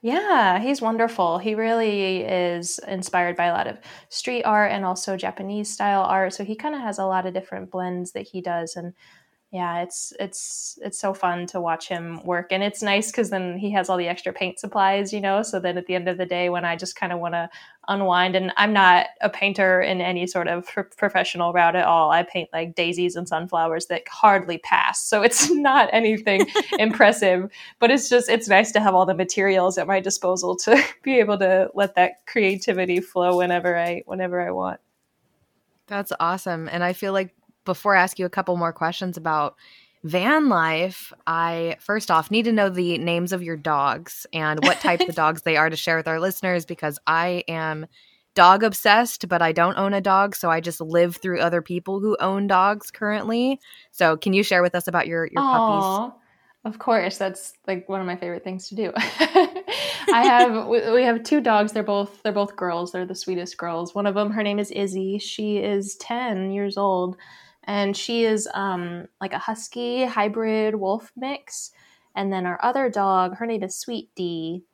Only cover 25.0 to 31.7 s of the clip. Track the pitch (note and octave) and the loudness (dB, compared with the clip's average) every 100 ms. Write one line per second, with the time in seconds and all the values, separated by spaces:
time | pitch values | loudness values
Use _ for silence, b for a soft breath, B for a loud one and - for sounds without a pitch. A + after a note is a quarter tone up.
25 | - G#3+ A3+ A#3+ - D#4 C#4+ C4+ A#3+ A3+ | 0 2 4 2 2 2 4 4 4 4
26 | A3+ G#3+ A3 G3 - G#4+ - G4 A3 G#3+ | 2 0 0 2 2 0 -2 0 0 6
27 | G#3 G#3+ G3 F3+ G3 B B B A#3 C4+ | 6 6 2 2 0 B B B 4 4
28 | - B3 A#3+ A#3 A3+ G3 A3 G#3 G#3 F#3 | 4 2 4 0 4 4 6 4 4 4
29 | F#3 F3 F#3 - G3 F#3+ F3+ F#3 D#3 G3 | 4 2 -2 0 2 4 2 0 0 0
30 | F#3+ G3 F#3 F#3 F3+ F3+ - A3+ - - | 0 -2 -2 -2 -2 -2 4 4 4 -4
31 | - B3+ G#3 G3+ F#3+ F#3+ F#3 | 0 2 2 2 4 4 2